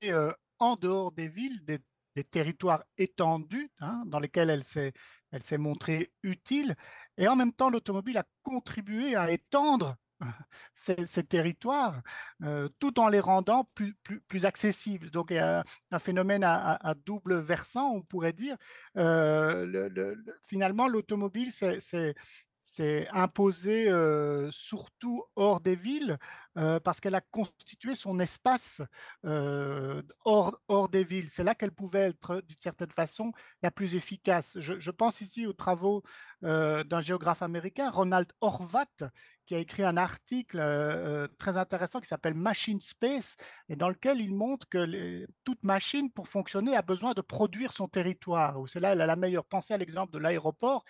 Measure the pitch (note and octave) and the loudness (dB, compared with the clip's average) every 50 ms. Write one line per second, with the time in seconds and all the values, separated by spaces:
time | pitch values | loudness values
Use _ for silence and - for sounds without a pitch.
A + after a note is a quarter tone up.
0 | G#3+ G3+ F3 D#3+ D3+ D3+ D#3+ - _ _ _ - A#3 A#3+ B3 F#3+ F3+ F3+ F#3+ F#3+ | -2 0 2 2 2 2 -2 -6 _ _ _ 0 2 2 2 0 0 0 0 0
1 | F#3+ F3+ D#3 D#3+ E3 D#3+ D#3+ G3 B3 C4+ B3+ G3+ D3+ D3 D3+ D3 - _ _ _ | -2 -4 -4 -6 -8 -6 -6 -6 -6 -6 -6 -8 -6 -6 -6 -6 -8 _ _ _
2 | _ _ _ C#3+ C#3 - - E3 D3+ D#3 D#3 - F#3 F3+ D#3+ D#3 - - _ - | _ _ _ -8 -8 -2 -2 -2 0 0 -2 0 2 2 2 2 0 -6 _ -2
3 | F#3+ F#3 - - F3 E3 E3 D#3+ D#3 D#3 F#3+ C4 D4+ D4 _ _ D3+ D3+ A#3+ A#3+ | -2 -2 0 0 2 2 2 0 -4 -6 -6 -8 -8 -10 _ _ -8 -8 -8 -8
4 | A#3+ F3 D3 D3 D3 C#3+ - F3 E3 D#3+ D#3 C#3+ C3 - - D3+ C#3+ C3+ C3 - | -6 -4 -4 -4 -4 0 2 2 4 4 2 0 -2 -4 -4 -4 -4 -4 -6 -10
5 | - - - _ _ _ - C3+ - - D3+ D3 D3+ D3+ D3 - - - D#3+ D#3 | -18 -20 -20 _ _ _ -12 -12 -6 -4 -4 -2 -2 -2 -4 -4 -4 -2 -2 -2
6 | E3+ - _ _ - G3 F3+ - _ - C4 C#4+ D4 C4 E3 - - - - - | -4 -6 _ _ -6 -6 -6 -6 _ -2 0 0 0 0 -2 -4 -8 -16 -20 -20
7 | - - _ - F3+ G#3+ C4 B3+ B3 A#3 - - C4 C4 A#3+ A3+ - - G3 G3 | -20 -16 _ 2 4 4 6 6 4 2 2 2 2 2 2 0 -2 -2 -4 -4
8 | G3 B3 B3 G#3 - - _ _ - C4+ C4 B3 - - - A3+ G3 G3+ G#3+ A3+ | -4 -2 -2 -2 -4 -4 _ _ -8 -6 -6 -6 -6 -6 -8 -8 -8 -6 -4 -4
9 | C4 C#4+ A#3+ G3+ F3 E3 E3+ - - _ - C#4+ C#4+ D4+ C#4 A#3 F3 C#3 B2+ - | -2 0 2 2 2 2 0 -2 0 _ 2 4 6 6 4 4 2 0 -4 -8
10 | _ _ _ - D3 A#2+ A2+ - D3 - - - - - _ - - - F#3 F3 | _ _ _ -10 -10 -10 -10 -12 -16 -20 -20 -20 -20 -20 _ -8 -4 -2 -2 -2
11 | F3 E3+ - F3+ D#3 - - E3+ D#3+ E3+ E3 - - A#3 C#4 D4 C4 G#3+ D3+ B2+ | -4 -2 -2 -4 -2 2 0 2 2 0 -2 -4 -2 0 0 2 0 0 -2 -6
12 | - - - - - - - - E3 D3 D3 D3 C#3+ D3 - _ - C#4+ A#3 A#3 | -10 -12 -14 -14 -14 -16 -12 -8 -6 -4 -4 -4 -4 -6 -4 _ -4 0 4 4
13 | A3+ G#3+ G#3 G3+ F3+ F#3 F#3+ F#3+ F#3 - A3+ B3+ C4 - _ - G#3 G3+ G#3 - | 6 6 6 6 6 6 4 4 4 4 2 2 2 0 _ -6 -6 -6 -6 -10
14 | - - G3+ G#3+ - - - F#3+ F3+ G3 - - - G#3 F#3+ - - G#3+ G3 F3+ | -12 -12 -12 -12 -8 -6 -2 0 0 0 0 0 0 0 0 -2 -4 -6 -6 -6
15 | D#3+ E3 D3 E3+ E3 - F3+ D#3+ D#3+ E3 E3+ E3+ D#3+ - - - _ _ F3+ E3 | -8 -6 -4 -4 -2 0 0 2 2 2 2 0 0 -4 -10 -18 _ _ -6 -4
16 | - - F3+ F#3 F#3 G3 G3+ G3+ F#3+ E3+ E3 D#3+ D#3 D#3+ D#3+ - - D#3+ D#3 C#3+ | -2 0 0 2 2 2 2 4 4 4 4 4 2 0 0 0 -2 -4 -4 -4
17 | - F#3+ G#3 G#3 - F3+ F#3 E3+ D#3 D3+ F3 D3 - - - A#3+ C#4 C#4 A#3 G3 | -6 -8 -8 -6 -2 0 0 0 2 0 -2 -2 -2 -6 -4 -2 -2 0 -2 -4
18 | F#3 - - F3+ E3 E3 E3 F3 A#3 C#4+ C4+ - - - - - - - - G3 | -6 -6 -4 -2 -2 -2 -2 -2 -6 -8 -8 -8 -12 -18 -20 -20 -20 -8 -2 2
19 | E3+ E3 E3 E3 D#3 D3+ D#3 D#3 D#3 D#3 E3+ F3+ F3+ F3+ F#3 F#3 G3 G3 F#3 F#3 | 4 4 6 6 6 4 4 4 4 2 2 0 -2 -2 -2 -2 -2 -2 -4 -4
20 | F#3+ G3+ G#3 A3 A3 A3+ - - _ - G3+ F#3+ G3 F#3 G3 A3 B3 C4 A#3+ A3 | -4 -4 -6 -8 -12 -16 -18 -18 _ -6 -2 0 0 0 2 2 2 2 2 0
21 | G3+ - G#3+ G3+ G3+ G3 F#3+ A3+ B3 B3 - - G3+ F#3 F3+ G3 - - - E3+ | -2 -2 -2 -2 -2 -2 -4 -4 -6 -6 -4 -2 0 0 0 -2 -6 -6 -4 -2
22 | E3 D3+ C#3+ - - - - - - _ _ _ - - - - D#3+ D3+ D3+ D3+ | -2 -2 -4 -6 -12 -20 -20 -20 -20 _ _ _ -20 -14 -6 -2 0 0 0 0
23 | - - - F#3+ F#3 F3+ - - G3+ G3 F#3 E3 F3+ G3+ G#3+ A3+ A3+ G#3 F#3 E3+ | -2 -2 0 2 2 2 2 4 4 4 4 2 0 0 2 4 4 4 6 6
24 | E3 D#3 D3+ D3+ D3 D3 D3 C#3+ C#3+ D3+ D#3 - - - A3 F#3 - - _ _ | 6 4 4 4 2 0 0 0 -2 -4 -8 -10 -10 -10 -10 -10 -10 -14 _ _
25 | - A#3+ A#3 A#3+ - - _ G#3 G3 G#3 G3 E3+ D#3+ F#3 F#3 F3 F3+ A#3 C#4+ D4+ | -6 -4 -4 -6 -8 -8 _ 2 4 4 4 4 2 0 0 0 -2 -4 -2 -2
26 | D4 A3 D#3 C#3 - - - - - _ _ F3 D#3 D#3 E3 E3 - F3+ D#3+ - | -2 -2 -4 -4 -8 -14 -20 -20 -20 _ _ 0 2 2 2 2 2 0 -2 -2
27 | - G3 F#3+ F#3 - _ - A3 G3+ - - - - - - - - A#3+ C4+ - | -2 -2 -2 -2 -2 _ -4 -4 -4 -4 -6 -14 -20 -20 -18 -10 -8 -6 -6 -6
28 | - G3 F#3 F3+ F3+ D#3+ - - - B3 B3+ A#3+ - - - - C#3+ - - - | -6 -4 -2 0 -2 -2 -4 0 2 2 2 2 0 -6 -12 -12 -12 -12 -14 -18
29 | - - - _ - D#3+ D3+ D3+ C#3+ C#3+ C#3+ C#3+ C#3+ C#3 C#3 C#3 C3+ C3+ C#3 C#3+ | -20 -20 -18 _ -6 -4 -2 -2 -2 -2 -2 -2 -4 -4 -4 -6 -6 -6 -6 -8
30 | C#3+ D3 - _ - A3 G#3+ - F3+ F#3 - - _ - G3+ G3+ G3 F3 F#3 F#3+ | -10 -12 -20 _ 2 4 6 6 6 4 0 -6 _ 2 2 2 4 4 2 2
31 | F#3 E3 F3+ F#3+ F3 D3 - - F3 G3 A#3 - A3 G3 E3 - G3+ F3+ F3 G3 | 2 2 -2 -4 -6 -6 -6 -2 0 0 0 0 -2 -4 -4 -8 -8 -2 2 2
32 | G3 F#3 E3 - - - F3 F#3+ F#3+ - D3+ - - F3+ - - F3 D#3 - - | 2 2 0 -4 -6 -6 -6 -6 -6 -10 -18 -12 -10 -10 -8 -8 -10 -6 -2 -2
33 | E3 D3+ - - A3 A#3 A3 - - - - _ - F3 - - G3+ F3+ E3+ F3+ | -2 -2 -4 -6 -6 -6 -8 -10 -18 -20 -8 _ -4 -2 -2 -2 -2 -2 -2 -2
34 | - - G3 - - G3+ F#3 E3+ D3 - - F#3 D3+ D3+ F#3 F#3+ D3+ E3+ F3+ - | -4 -6 -10 -2 2 2 2 2 2 -4 -10 -10 -8 -6 -8 -6 -6 -8 0 2
35 | A3 A#3 - - G#3 F#3+ - A#3 A#3 G#3+ F#3+ - - - F#3 E3+ F3+ G3+ G#3 G3+ | 2 2 2 -2 -8 -12 -8 -6 -6 -6 -6 -2 -2 0 0 2 2 2 2 0
36 | - - - - - - - _ - E3 D#3 D#3+ D#3 D3+ D#3 D3+ D#3 D3 E3+ E3+ | -2 -8 -16 -20 -20 -20 -14 _ -2 0 2 4 4 2 2 0 0 -2 -2 -2
37 | D3+ D#3 F#3 F3 D#3 E3+ E3+ - F#3 E3+ E3+ E3+ E3 G3 - - C#4 C4 G3+ F#3 | 0 -2 -4 0 0 0 0 0 -2 -4 -4 -4 -6 -6 -4 -2 -2 0 2 2
38 | F#3+ F#3 F#3 F3+ F3+ - _ _ A3+ G#3 - - F3+ E3 F3+ B3 C#4+ - _ - | 2 4 4 4 2 0 _ _ 0 0 0 -2 -4 -2 0 0 0 0 _ -10
39 | D3+ B2+ - - - - _ _ _ - F3+ E3 E3+ E3 - - G3 F3+ E3+ E3+ | -10 -10 -10 -14 -20 -20 _ _ _ -6 -4 -4 -4 -4 -2 0 0 2 2 2
40 | F3+ F3 - - _ - B3 B3+ A#3+ - - E3+ D3+ D3 D3 D3 D3 D3+ D3+ B2+ | 0 0 -2 -8 _ -6 -6 -6 -4 -4 -4 -2 0 2 2 2 0 0 -2 -2
41 | - D3 D3 D3 D3 C#3+ - - - G3+ F3+ F#3 F#3 - G3 F3 F3+ E3 - B3+ | -2 -2 -2 -2 -4 -6 -8 -6 -4 -2 0 0 0 -2 -2 -4 -4 -4 -4 -8
42 | - - E3 D3 - E3 D#3+ D#3+ E3+ A3+ G#3+ - - A3+ G#3 F#3+ - - - - | -6 -6 -6 -4 -2 -2 -2 0 0 0 0 0 -2 -2 -2 -4 -6 -10 -4 -2
43 | A3+ B3 C#4+ C4 - - - - - - - - _ - D#3+ C#3+ E3+ F3+ F#3 - | 0 0 0 -2 -6 -8 -14 -18 -20 -20 -20 -20 _ -10 -4 0 0 0 0 0
44 | - C4 C#4 B3 G#3+ G3 G3 G3 G#3+ B3+ C#4 C4 - - - F3+ F3 E3 - F#3+ | 0 0 0 0 0 -2 -2 -2 -2 -2 -2 -4 -6 -4 -2 -2 -2 -2 -4 -6
45 | F3 F3 F3 F3+ F#3 - - _ _ - B3+ - - G3 G3 F#3+ - - - C#4+ | -6 -8 -8 -10 -10 -14 -16 _ _ -6 -6 -2 0 0 2 2 0 -2 -2 -2
46 | C#4+ B3+ - - F3 - - G3+ F#3+ - - G3 G#3 C4 C4+ A3 F3 F3 F#3 F3+ | -2 -2 -4 -8 -12 -6 -4 -4 -4 -2 -2 -2 0 2 2 2 2 0 -2 0
47 | G3+ B3+ A#3+ G3+ - - - F#3 G#3+ G3+ F#3 G#3 C4 B3 - - G3 F3+ - F#3+ | 0 -2 -2 -4 -6 -6 0 0 0 0 0 -4 -6 -6 -6 -6 -8 -2 -2 0
48 | F3 F3+ F3+ - - F#3 E3+ E3 D#3 C#3+ C#3+ C3+ C3+ C3 - F3 F3+ G3 G3 E3+ | 0 0 -2 -4 -4 -2 2 2 2 2 0 -4 -8 -8 -4 0 2 2 4 4
49 | D#3+ D#3+ E3 F3 F#3 F#3 F3+ E3+ - - - F#3 - - G#3+ G3 F3+ E3 D#3+ F#3 | 4 4 2 2 2 0 0 -2 -2 -2 -4 -4 -2 -2 -2 -2 -2 -4 -4 -6
50 | F#3+ F#3 D#3 D3+ D3+ E3 F3 E3 D3+ D#3 D3 - A#3 B3 C#4 A#3 - - | -6 -6 -4 -2 0 0 0 2 0 -2 -2 0 0 0 0 0 -2 -8